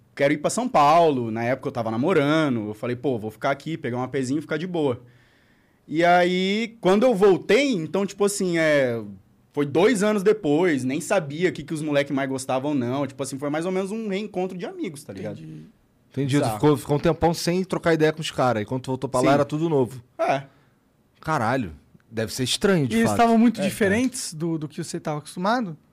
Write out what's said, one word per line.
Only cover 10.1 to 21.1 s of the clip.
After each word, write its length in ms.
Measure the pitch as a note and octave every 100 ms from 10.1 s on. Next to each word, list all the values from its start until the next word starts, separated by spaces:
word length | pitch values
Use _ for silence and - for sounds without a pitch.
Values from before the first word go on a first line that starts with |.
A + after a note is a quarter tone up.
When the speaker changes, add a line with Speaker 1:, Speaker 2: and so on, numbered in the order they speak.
| G#3+
Speaker 1:
depois, 600 | F#3+ G#3+ D3+ D3 F3+ C#3 B2+
nem 140 | D3
sabia 480 | D3 G3+ D3 D3+ F3
o 20 |
que, 100 | -
que 120 | C#3+
os 80 | D#3+
moleque 280 | D#3 C#3+ C#3+
mais 140 | C3+ C3+
gostavam, 440 | C3+ C3 C3 D3
não. 320 | D3 A#2+ C3+ C3+
Tipo 160 | B2
assim, 160 | C3+ C3+
foi 120 | C#3+
mais 160 | D3+ F3
ou 60 |
menos 200 | F#3 F#3+
um 160 | A3 G#3+
reencontro 500 | F#3+ G#3+ F#3 F#3 F#3
de 80 | A#3+
amigos, 380 | F#4+ A#3+ C#3+
tá 80 | -
ligado? 240 | G2 G#2 G2+
Speaker 2:
Entendi. 260 | - D2+ D#2 _ _ _ _
Speaker 3:
Entendi, 260 | B2+ C#3 C#3+
tu 20 |
Speaker 1:
Bizarro. 160 | C3 G#2+
Speaker 3:
ficou, 220 | D3+ C#3+
ficou 180 | - D3
um 40 |
tempão 340 | E3+ D#3 E3
sem 300 | D#3+ - F3+ F#3
trocar 280 | E3 E3+
ideia 180 | E3 D#3
com 80 | D3+
os 100 | D#3
caras, 320 | - B2+ A2
e 20 | G#2
quando 160 | B2+
tu 40 | B2+
voltou 220 | C3 C3+
pra 100 | B2+
lá 80 | C#3+
Speaker 1:
Sim. 60 |
Speaker 3:
era 120 | C#3+ C#3+
tudo 220 | D3+ E3
novo. 320 | D3 A#2 B2+ - -
Speaker 1:
É. 260 | E4 C#3 C#3 _ _ _ _ _ _